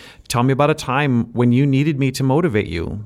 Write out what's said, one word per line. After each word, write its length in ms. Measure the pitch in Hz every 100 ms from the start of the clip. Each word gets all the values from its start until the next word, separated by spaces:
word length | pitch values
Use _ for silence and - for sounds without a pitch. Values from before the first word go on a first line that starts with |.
| - - -
"Tell 140 | 123
me 100 | 131
about 180 | 131 147
a 40 |
time 560 | 151 - 131 147 120 113
when 180 | 113 123
you 140 | 120 143
needed 320 | 135 147 139
me 120 | 135
to 100 | 131
motivate 460 | 135 139 175 107 -
you. 360 | 85 82 104